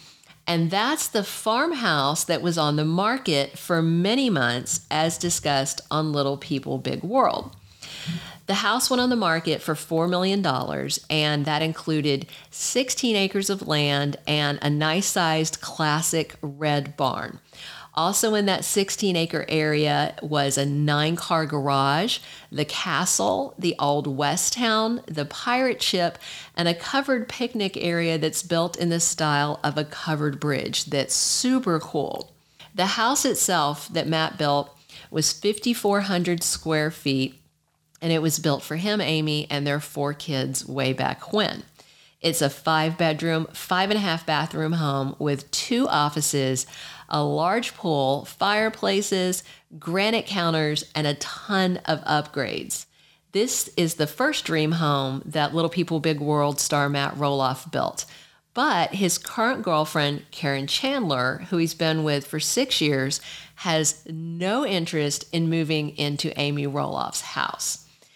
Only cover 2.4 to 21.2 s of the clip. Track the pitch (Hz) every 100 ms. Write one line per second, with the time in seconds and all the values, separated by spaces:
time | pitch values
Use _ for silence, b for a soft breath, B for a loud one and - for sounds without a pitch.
2.4 | 175 165 151 147 156 170 208 262 - 143
3.4 | 139 - - 165 165 165 190 254 254 160
4.4 | 117 120 - - - 156 165 170 175 -
5.4 | 151 139 139 - - 151 156 147 139 143
6.4 | - 139 139 135 127 139 175 262 214 -
7.4 | - - B B B B B 170 B B
8.4 | - 196 214 240 - 247 254 240 185 160
9.4 | 165 151 - 151 - 160 175 180 190 202
10.4 | 180 131 - 147 135 - - 156 151 147
11.4 | 143 151 160 156 - 156 143 139 165 B
12.4 | B - - 240 262 - 240 208 190 202
13.4 | 196 196 160 151 147 143 143 143 - 151
14.4 | 147 143 147 147 156 170 196 196 165 160
15.4 | 160 - - - 156 151 160 165 156 -
16.4 | 147 139 151 143 143 147 135 - - -
17.4 | B B B B B 156 170 196 226 214
18.4 | 196 185 - 208 196 - 202 175 165 156
19.4 | - 156 151 151 151 147 147 - 147 147
20.4 | 139 139 143 143 147 147 156 170